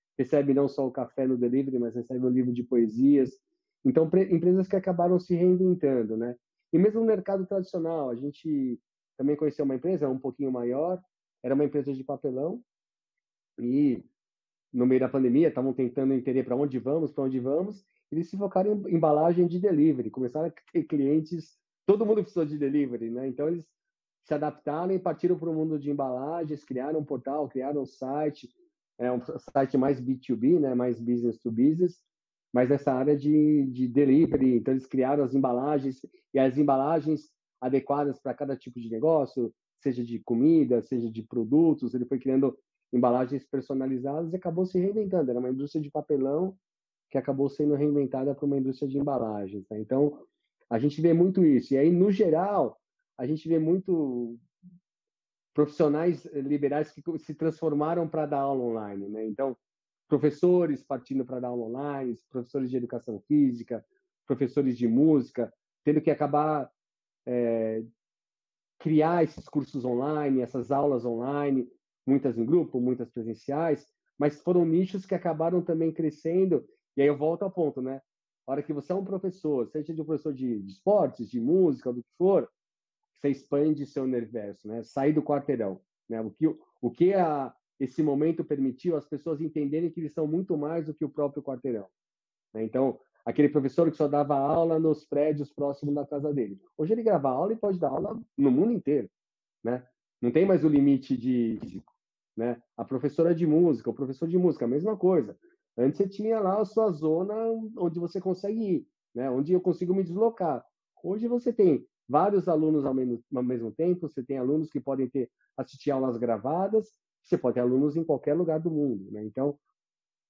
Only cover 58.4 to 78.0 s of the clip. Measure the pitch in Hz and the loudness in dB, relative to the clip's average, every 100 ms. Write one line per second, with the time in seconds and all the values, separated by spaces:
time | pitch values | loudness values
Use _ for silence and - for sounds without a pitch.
58.4 | 139 135 120 113 104 101 101 110 110 104 | -2 -2 -2 -4 -6 -10 -8 -8 -8 -4
59.4 | 135 120 _ _ _ _ - 143 147 - | -4 -6 _ _ _ _ -2 2 2 2
60.4 | 180 180 165 135 - 131 - 135 123 131 | 2 4 2 -2 -6 -10 -6 -6 -4 -6
61.4 | 123 123 113 123 147 139 131 113 _ 127 | -6 -6 -6 -6 -6 -6 -6 -8 _ -10
62.4 | 120 143 127 127 120 120 - 104 - 147 | -6 -6 -4 -4 -4 -8 -8 -10 0 4
63.4 | 139 120 117 113 - _ _ _ - 131 | 4 0 -6 -10 -12 _ _ _ -6 -2
64.4 | 131 - 135 120 117 117 156 147 120 - | -2 0 0 0 2 4 4 4 0 -4
65.4 | 113 _ _ _ - 151 156 143 143 147 | -6 _ _ _ 0 0 2 0 0 0
66.4 | 156 151 131 _ _ _ _ _ - 123 | 0 -2 -6 _ _ _ _ _ -6 -2
67.4 | 120 117 110 110 117 _ _ _ _ _ | 0 0 -2 -4 -8 _ _ _ _ _
68.4 | _ _ _ - 160 156 156 175 160 - | _ _ _ -8 2 4 4 4 0 -2
69.4 | - 151 127 139 123 123 139 151 147 131 | -6 -4 -4 -4 -2 -2 -2 -2 0 0
70.4 | 123 135 113 139 147 127 120 113 127 143 | 0 -4 -2 0 0 0 -2 -4 -4 -2
71.4 | 143 131 123 _ _ _ - 135 135 113 | 0 0 -2 _ _ _ 0 0 2 -2
72.4 | 117 170 156 127 123 123 117 123 113 110 | 2 2 2 -2 -2 -2 -6 -10 -10 -10
73.4 | - 143 165 139 - _ _ - 147 147 | -6 -2 0 -2 -4 _ _ -2 -2 -2
74.4 | - 180 170 165 185 196 - 180 175 156 | 0 2 4 2 0 -4 -4 -4 -2 -2
75.4 | 160 180 175 160 165 160 160 151 165 175 | 0 0 0 0 -2 -2 -4 -4 -2 2
76.4 | 190 156 - _ _ - 143 139 156 170 | 2 2 -2 _ _ 2 2 2 0 0
77.4 | 196 190 151 135 131 135 | -4 -2 -2 -2 -6 -8